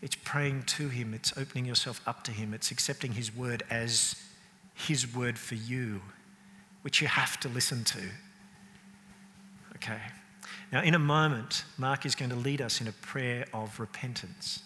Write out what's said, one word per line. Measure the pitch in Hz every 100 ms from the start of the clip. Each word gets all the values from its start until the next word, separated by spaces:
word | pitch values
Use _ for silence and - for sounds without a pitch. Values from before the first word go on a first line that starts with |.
It's | 135 -
praying | - 143 143 135
to | 127 - 147
him. | 123 113
It's | 110 - -
opening | 135 131
yourself | 123 120 - 117 -
up | 117
to | -
him. | 107 107
It's | 107 -
accepting | 123 - 143 135
his | 110 113
word | 113 123 120 -
as | 117 117 113 - - - - - - -
his | - - 147 123
word | 120 123 117
for | -
you, | 117 113 127 123 101 95 - - - - - - -
which | 139 -
you | 147
have | - 127 -
to | 139
listen | 123 - 123
to. | 113 98 95 104 - - - - - - - - - - - - - - - -
Okay. | - 107 107 - - - - - -
Now, | 127
in | 160
a | 170
moment, | 147 151 156 127 110 - - -
Mark | 131 139 147
is |
going | - 127
to | 123
lead | 123 143
us | 120 -
in | 113
a |
prayer | 104 - 139 127 123 -
of | 113 110 104
repentance. | 113 - 127 120 92 - - -